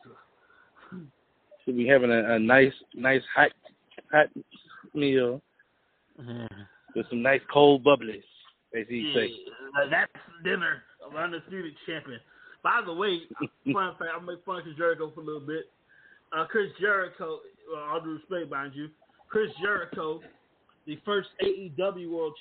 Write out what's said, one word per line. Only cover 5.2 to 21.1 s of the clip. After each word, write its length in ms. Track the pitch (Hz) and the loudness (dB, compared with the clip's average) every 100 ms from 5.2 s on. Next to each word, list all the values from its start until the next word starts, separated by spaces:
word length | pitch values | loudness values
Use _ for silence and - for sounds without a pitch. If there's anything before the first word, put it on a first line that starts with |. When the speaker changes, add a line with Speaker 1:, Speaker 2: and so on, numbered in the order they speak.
| 120 135 - _ _ _ _ _ _ - | 2 -2 -10 _ _ _ _ _ _ -18
Speaker 2:
Yeah. 280 | 120 120 113 101 101 _ _ 113 | -12 -10 -10 -14 -20 _ _ -8
Speaker 1:
with 120 | - | -6
some 100 | 120 | 0
nice 200 | 127 135 - | 2 2 2
cold 300 | 143 147 139 | 6 8 8
bubblies, 400 | 143 135 110 104 - _ - _ _ 113 | 6 4 2 -12 -16 _ -20 _ _ -8
as 120 | 107 | -6
he 120 | 120 | -6
Speaker 2:
Yeah, 120 | 147 | -2
Speaker 1:
say. 200 | 131 101 - - - 135 143 | -2 -2 -6 -16 -16 -6 -4
Speaker 2:
uh, 80 | 143 | 0
that's 200 | 170 202 - - 170 | 0 -2 -6 -20 -10
dinner 380 | 170 190 165 139 - - - | -4 -2 -2 -6 -10 -20 -14
of 100 | 151 | -8
undisputed 600 | 170 165 165 190 165 139 - | -8 -8 -12 -12 -12 -14 -12
champion. 340 | 160 135 113 _ - - - | -12 -12 -18 _ -20 -20 -6
By 180 | 170 226 | -2 0
the 80 | 190 | -2
way, 280 | 165 202 170 160 - | -4 -2 -2 -6 -10
Speaker 1:
<laughs> 300 | 151 _ - | -10 _ -2
Speaker 2:
fun 220 | 196 185 - | -2 -2 -6
fact, 100 | 165 170 | -8 -8
I'll 60 | |
make 220 | 175 175 196 | -10 -12 -10
fun 120 | 180 | -10
of 60 | |
Chris 120 | 160 151 | -10 -2
Jericho 340 | 170 156 156 | 0 0 -4
for 80 | 160 | -10
a 20 | |
little 160 | 151 151 | -10 -10
bit. 260 | 139 156 - _ _ _ - _ - 160 | -8 -10 -10 _ _ _ -20 _ -8 -6
Uh, 100 | 156 | -2
Chris 260 | 220 190 160 | -2 -2 -2
Jericho, 600 | 202 196 180 - 165 151 - _ 151 | 0 0 -2 -8 -10 -10 -14 _ -14
well, 120 | 156 147 | -10 -6
all 100 | 165 | -6
due 120 | 160 | -6
respect, 360 | 156 - 180 151 | -10 -6 -6 -6
mind 240 | 143 139 | -8 -8
you, 160 | 135 156 _ _ _ - | -10 -14 _ _ _ -4
Chris 220 | 214 214 - | -2 -2 -4
Jericho, 580 | 202 196 165 190 156 165 - _ _ _ _ _ 151 | -2 -2 -4 -8 -6 -8 -12 _ _ _ _ _ -14
the 100 | 147 | -10
first 240 | 208 | -4